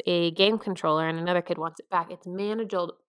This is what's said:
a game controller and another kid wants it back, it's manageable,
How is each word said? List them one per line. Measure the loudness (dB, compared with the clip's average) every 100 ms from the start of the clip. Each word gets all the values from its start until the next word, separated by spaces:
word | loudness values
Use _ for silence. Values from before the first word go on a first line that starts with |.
| 0
a | 2 2
game | 4 4 4
controller | -2 -2 2 2 2
and | -2
another | 0 0
kid | 0 -4
wants | -6 -8
it | -4
back, | -2 -2
it's | -8 -10
manageable, | -6 -4 -4 -4 -4 -4 -8